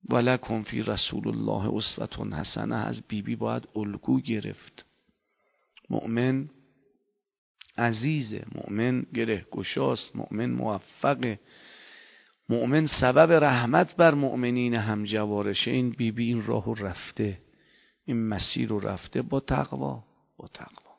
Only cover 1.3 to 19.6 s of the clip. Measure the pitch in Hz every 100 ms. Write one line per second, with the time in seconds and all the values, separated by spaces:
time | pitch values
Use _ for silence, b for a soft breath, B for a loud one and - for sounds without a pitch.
1.3 | 110 110 107 101 107 107 - 110 - 107
2.3 | 98 101 - 110 117 107 113 - 107 101
3.3 | 117 113 117 - - 104 101 - 131 127
4.3 | 110 101 101 - - - _ _ _ _
5.3 | _ _ _ _ - _ - - 113 127
6.3 | 131 147 - _ _ _ _ _ _ _
7.3 | _ _ _ - - 117 110 127 156 117
8.3 | 107 - - - 101 120 127 - 117 113
9.3 | 104 - - 92 - 135 120 - - -
10.3 | 104 123 120 120 101 - - 135 139 123
11.3 | 104 B B B B B B B B B
12.3 | B _ 120 120 147 156 - 127 131 165
13.3 | 165 147 123 120 156 180 - 170 143 139
14.3 | 127 123 123 123 117 107 107 104 107 107
15.3 | 104 104 101 - 127 123 113 113 113 117
16.3 | 120 107 117 104 113 101 90 - - 110
17.3 | 95 _ b b b b b - 120 113
18.3 | 101 - - 117 107 104 95 - 127 120
19.3 | 139 135 135